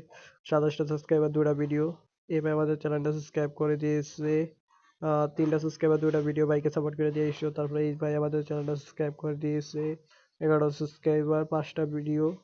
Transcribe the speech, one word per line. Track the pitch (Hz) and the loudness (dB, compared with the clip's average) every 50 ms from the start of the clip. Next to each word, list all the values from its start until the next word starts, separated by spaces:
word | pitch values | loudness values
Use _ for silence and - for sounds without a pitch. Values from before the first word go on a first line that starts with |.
| 160 - - - - - _ _ _ | -6 -10 -20 -20 -20 -20 _ _ _
সাতাশটা | - 160 151 147 156 151 - 156 | 0 0 2 2 2 0 0 -2
সাবস্ক্রাইবার, | 147 151 147 151 - 160 156 151 151 151 | -2 -2 -4 0 2 2 2 4 2 2
দুটা | 151 151 151 147 | 2 2 2 2
ভিডিও। | 143 147 147 147 147 151 165 170 - _ _ _ _ _ - | 0 0 0 0 0 0 -2 -4 -8 _ _ _ _ _ -4
এই | 175 156 | -4 -2
ভাই | 151 156 151 | 0 0 0
আমাদের | 151 156 151 156 147 | 0 2 0 0 -2
চ্যানেলটা | - 151 147 147 143 151 151 | -2 -2 -2 0 0 -2 -2
সাবস্ক্রাইব | 156 147 - - 156 147 147 147 - | -4 -6 -6 -4 -2 -2 -2 -2 -2
করে | 156 151 151 | 0 0 0
দিয়েছে, | 147 151 151 151 151 147 - - - 151 151 156 156 160 160 - _ _ _ _ _ _ _ _ _ - | 0 0 0 0 0 -2 -4 -8 -6 -2 0 0 0 0 -2 -6 _ _ _ _ _ _ _ _ _ -2
আহ, | 156 151 147 151 147 151 | 0 2 2 2 0 0
তিনটা | - 160 151 160 151 | 0 2 2 2 0
সাবস্ক্রাইবার, | 151 160 147 - 165 156 151 151 | 0 -2 -2 0 2 2 4 4
দুটা | 156 156 151 156 147 | 2 2 2 2 0
ভিডিও, | 151 147 151 151 | 0 2 2 2
ভাইকে | 147 151 147 147 151 | 2 2 2 0 0
সাপোর্ট | 147 165 147 151 147 | 0 0 -2 -2 -2
করে | 147 151 151 147 | 0 0 0 2
দিয়েছো। | 151 151 151 147 - 156 151 | 0 0 0 -2 -2 -4 -4
তারপরে | 151 - 147 147 147 151 151 | -2 -4 -4 -2 -2 0 0
এই | 151 147 | 0 -2
ভাই | 151 156 151 151 | -2 -2 -2 0
আমাদের | 151 151 151 151 151 147 | 0 0 0 0 -2 -2
চ্যানেলটা | - 147 147 143 147 147 | -2 -4 -4 -2 -2 -4
সাবস্ক্রাইব | 143 - - - - 156 147 147 | -4 -6 -12 -6 -4 -4 -4 -4
করে | - - 151 147 | -4 -6 -6 -4
দিয়েছে, | 147 151 151 151 151 147 - - 151 151 156 156 156 _ _ _ _ _ _ _ _ | -2 -2 -2 -2 -2 -4 -4 -6 -4 -4 -4 -4 -6 _ _ _ _ _ _ _ _
এগারোটা | 156 156 156 151 151 151 | 2 4 4 4 4 2
সাবস্ক্রাইবার, | 143 - 156 147 - _ - 160 151 151 147 151 156 156 156 | 0 -2 -6 -6 -8 _ 0 2 2 2 2 2 0 0 0
পাঁচটা | 156 160 156 147 - - 165 156 | 0 -2 -4 -4 -4 -4 -4 -4
ভিডিও। | 147 147 151 147 151 151 151 156 156 180 - | -2 -2 -4 -2 -2 0 2 2 0 0 -4